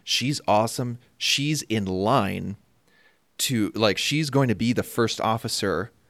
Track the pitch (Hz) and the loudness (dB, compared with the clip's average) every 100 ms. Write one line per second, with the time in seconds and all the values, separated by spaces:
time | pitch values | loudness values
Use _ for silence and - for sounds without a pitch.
0 | - - 123 143 - 104 113 - 123 120 | -4 -2 0 -2 2 4 2 -2 -6 -6
1 | _ - - - 143 147 - 110 95 92 | _ -6 -2 0 0 -2 -2 -2 0 0
2 | 101 131 98 95 92 104 _ _ _ _ | 2 2 0 -4 -8 -10 _ _ _ _
3 | _ _ _ - - 120 101 104 107 92 | _ _ _ -6 -2 0 0 2 2 2
4 | - 143 151 135 131 101 113 123 - - | 0 -2 0 2 2 2 0 0 0 0
5 | 113 - 110 113 113 - 101 82 107 _ | 0 0 -2 -2 -4 -2 -2 -2 -4 _